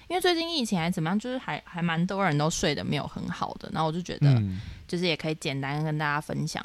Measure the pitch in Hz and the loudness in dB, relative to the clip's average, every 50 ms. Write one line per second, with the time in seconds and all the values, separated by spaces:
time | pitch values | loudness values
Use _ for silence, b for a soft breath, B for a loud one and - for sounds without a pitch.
0 | B B 339 370 370 359 349 330 330 330 339 302 233 - 202 170 160 175 185 175 | B B -2 2 4 4 4 2 0 -2 -2 -2 0 0 0 0 0 0 0 0
1 | 156 160 190 214 - 247 254 262 - - 151 - - - - 175 170 170 165 165 | 0 0 0 0 -2 -2 -6 -6 -6 -6 -8 -8 -8 -10 -6 -2 0 0 2 2
2 | 175 185 202 196 196 175 147 147 147 160 - - 208 160 143 - 92 - 147 143 | 2 2 2 2 2 2 4 4 2 2 2 2 2 2 2 0 0 -2 -2 -2
3 | - - - - - - 175 - - - - - - - - - 160 156 156 180 | -2 -4 -6 -6 -6 -6 -4 -4 -4 -6 -6 -8 -10 -6 -2 -2 0 0 0 -2
4 | 175 - - - 147 143 131 117 104 95 95 95 B B B B B - 180 170 | -4 -6 0 4 6 8 8 6 4 2 -2 -4 B B B B B -6 -2 0
5 | 180 175 151 - - 156 160 - - 151 135 139 135 135 143 151 156 156 151 151 | 2 2 0 0 0 -4 -4 -2 -4 -4 -2 -2 -2 -2 -2 -2 0 0 0 0
6 | 156 147 147 151 - - - 139 147 160 - - - | 0 0 0 0 -2 -2 -4 -4 -4 -4 -4 -6 -6